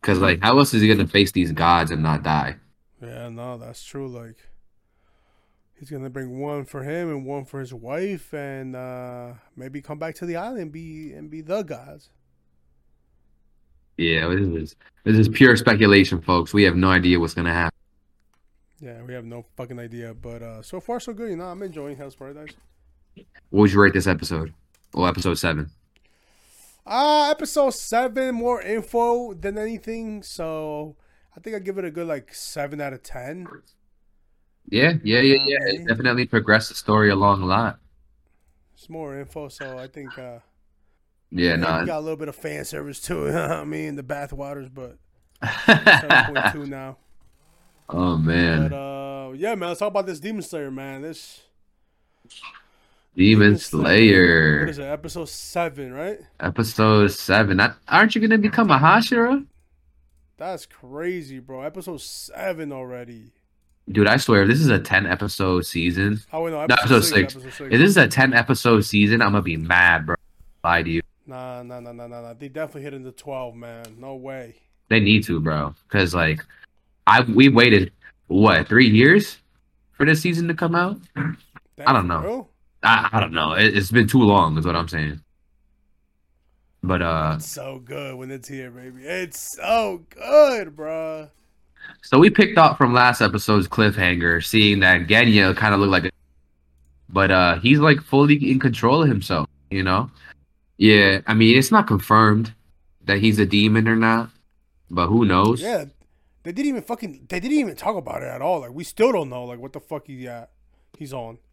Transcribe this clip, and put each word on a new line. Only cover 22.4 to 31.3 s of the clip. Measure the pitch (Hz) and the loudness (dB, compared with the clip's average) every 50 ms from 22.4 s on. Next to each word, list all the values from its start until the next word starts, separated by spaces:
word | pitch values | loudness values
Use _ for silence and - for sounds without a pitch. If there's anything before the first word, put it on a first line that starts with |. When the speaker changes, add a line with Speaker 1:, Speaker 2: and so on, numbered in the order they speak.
| - 151 - _ _ _ _ _ _ _ _ _ _ _ _ - - _ _ - _ _ | -20 -20 -20 _ _ _ _ _ _ _ _ _ _ _ _ -20 -20 _ _ -20 _ _
Speaker 1:
What | - 98 107 | 2 4 4
would | 101 95 | 6 6
you | 101 | 6
rate | 101 98 - | 4 4 4
this | 98 85 95 | 2 0 0
episode? | 90 78 - - 87 80 78 78 80 _ _ _ _ _ _ _ _ | -2 -4 -4 -8 -8 -8 -8 -10 -14 _ _ _ _ _ _ _ _
Well, | - 90 | -2 -2
episode | 90 85 - 87 92 85 | -2 -2 -2 -4 -4 -4
seven. | 80 - 87 80 76 76 80 _ _ _ _ _ _ _ _ _ _ _ _ _ _ _ _ _ _ _ _ _ _ _ | -2 -2 -4 -4 -4 -8 -12 _ _ _ _ _ _ _ _ _ _ _ _ _ _ _ _ _ _ _ _ _ _ _
Speaker 2:
Uh, | - 202 240 277 302 302 302 294 285 | -6 -2 0 2 2 2 2 2 2
episode | 311 302 320 - - 302 285 269 | 0 -4 -4 -6 -2 0 0 0
seven, | 226 - - - 226 233 254 254 214 262 262 262 247 | 0 -4 -10 -4 -2 -2 -2 -2 -4 -4 -4 -4 -4
more | 226 233 247 247 220 - | -4 -2 -4 -4 -4 -4
info | - 214 226 214 - - 233 233 240 240 240 247 233 196 | -6 -6 -6 -6 -4 -2 -2 0 0 0 -2 -4 -8 -12
than | 165 156 202 202 214 | -10 -10 -8 -8 -6
anything. | 214 220 233 214 _ 220 226 226 226 220 214 208 190 | -8 -8 -8 -10 _ -12 -12 -10 -10 -12 -12 -14 -14
So | - - - 170 160 160 156 156 151 151 147 151 156 147 _ _ _ _ _ _ _ | -18 -14 -10 -10 -8 -8 -8 -10 -10 -10 -12 -12 -14 -16 _ _ _ _ _ _ _